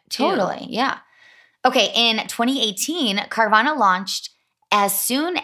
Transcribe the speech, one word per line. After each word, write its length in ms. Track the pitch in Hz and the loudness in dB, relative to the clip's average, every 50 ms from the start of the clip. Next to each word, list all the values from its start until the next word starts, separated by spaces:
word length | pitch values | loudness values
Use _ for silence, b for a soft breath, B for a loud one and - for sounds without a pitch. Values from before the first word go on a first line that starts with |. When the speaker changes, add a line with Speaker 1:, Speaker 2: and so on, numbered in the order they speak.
| _ - | _ -10
Speaker 1:
too. 140 | - - 262 | -4 -2 0
Speaker 2:
Totally, 420 | 339 392 254 185 170 143 - - - | 0 0 0 -2 -2 -4 -8 -10 -8
yeah. 300 | - 214 262 269 - - b b b b b b b b b b b b - | -4 -2 -2 -2 -4 -6 b b b b b b b b b b b b 0
Okay, 260 | 254 262 254 202 - - | 2 4 2 2 2 2
in 320 | 220 233 233 220 220 180 | 2 2 2 2 0 -4
twenty 340 | 180 - - 233 247 277 269 220 | -4 -4 -2 -2 0 0 -2 -2
eighteen, 500 | 214 190 - - - 330 359 285 214 196 208 - - | -4 -4 -4 -6 -4 -2 -2 -2 -2 -2 -2 -4 -2
Carvana 460 | - 226 226 208 214 214 233 294 311 | 0 0 2 4 4 4 4 2 2
launched 520 | 269 214 190 180 185 196 - - - - - _ _ _ _ _ _ _ - | 2 4 4 2 2 -2 -6 -8 -8 -10 -14 _ _ _ _ _ _ _ 0
as 280 | - 208 202 196 - - | 2 2 2 2 0 -2
soon 380 | - - 240 277 311 349 359 - | -2 -2 -2 -2 -2 -2 -4 -2